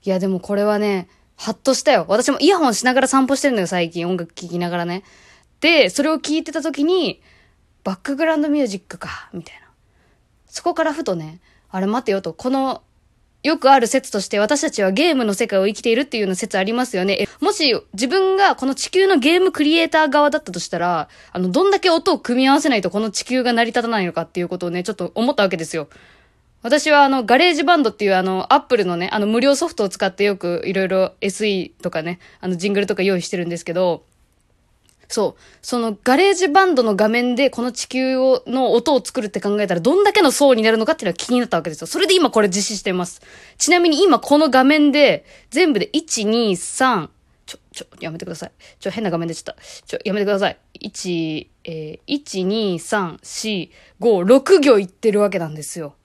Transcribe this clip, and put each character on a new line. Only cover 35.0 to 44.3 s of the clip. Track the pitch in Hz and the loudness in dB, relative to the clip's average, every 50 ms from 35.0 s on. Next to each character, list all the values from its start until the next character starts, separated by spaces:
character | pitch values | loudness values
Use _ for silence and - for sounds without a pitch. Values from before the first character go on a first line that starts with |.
| _ _ | _ _
そ | - 233 202 160 - _ | -4 -2 -2 -2 -4 _
う。 | _ - _ _ - | _ -20 _ _ -10
そ | - - 240 | -6 -4 -4
の | 233 226 208 - _ | -2 -4 -6 -4 _
ガ | 247 254 | 2 2
レ | 294 370 392 | 4 4 4
ー | 392 | 4
ジ | 349 359 330 | 2 0 2
バ | 285 392 392 | 4 4 4
ン | 370 339 | 4 4
ド | 254 240 | 2 2
の | 220 208 | 2 2
画 | 185 208 | 2 2
面 | 214 226 240 247 247 247 | 2 2 0 0 0 0
で | 233 277 254 | 0 0 0
こ | - - 233 | 0 -2 -6
の | 247 | -6
地 | - - - | -6 -8 -12
球 | - - 254 262 262 262 254 | -6 -4 -2 -2 0 0 0
を、 | 262 262 262 - - | 2 2 2 2 0
の | - 233 262 262 226 185 | -4 -2 0 2 2 2
音 | 233 233 320 294 | 2 2 2 0
を | 254 - | 0 0
作 | - - 254 | -2 -6 -6
る | 214 | -6
っ | 202 | -4
て | - 196 | -8 -4
考 | - 202 202 208 | -4 -2 -2 -2
え | 208 | 0
た | 185 185 | -2 -2
ら | 170 | 0
ど | 165 233 320 381 | 2 2 2 4
ん | 403 | 4
だ | 403 403 | 4 4
け | 415 | 4
の | 370 269 | 4 4
層 | - - 285 277 254 | 4 4 4 4 4
に | 220 | 4
な | 220 220 | 2 2
る | 220 | 2
の | 220 220 | 2 0
か | 220 | -2
っ | 214 | -2
て | - - | -2 -4
い | |
う | 190 | -6
の | 165 | -6
は | |
気 | - - - 247 | -6 -4 -2 -2
に | 247 | -2
な | 247 | -2
っ | 226 | -2
た | - | -4
わ | 165 156 | -4 -4
け | 175 | -6
で | 156 | -10
す | - | -10
よ。 | 160 | -12
そ | - - | -8 -2
れ | 294 381 | -2 0
で | 415 381 | 2 2
今 | 370 320 247 | 2 2 2
こ | - 226 | 2 2
れ | 208 | 2
実 | 202 175 202 196 - 214 | 2 0 -2 -4 -4 -8
施 | |
し | 196 - | -6 -6
て | 208 185 | -4 -4
ま | 180 175 | -4 -4
す。 | 175 - - _ - - - - - _ | -6 -10 -18 _ -20 -20 -20 -20 -20 _
ち | _ - 294 | _ 0 2
な | 349 349 | 2 4
み | 349 339 | 4 4
に | 311 269 - | 4 4 4
今 | 381 269 226 | 4 4 2
こ | - - | 4 2